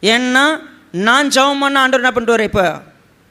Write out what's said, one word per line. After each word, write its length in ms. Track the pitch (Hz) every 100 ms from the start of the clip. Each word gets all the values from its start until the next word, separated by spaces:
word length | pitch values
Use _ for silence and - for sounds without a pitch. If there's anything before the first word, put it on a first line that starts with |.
ஏன்னா, 580 | 190 233 254 254 285 311 - - _
நான் 360 | 170 208 254 285
ஜெபம் 320 | 262 269 277
பண்ண 200 | 277 277
ஆண்டவர் 260 | 262 262 247
என்ன 60 |
பண்ணிட்டு 300 | 247 226 233
இப்ப? 200 | 208 208 180 151 - _ _ _ _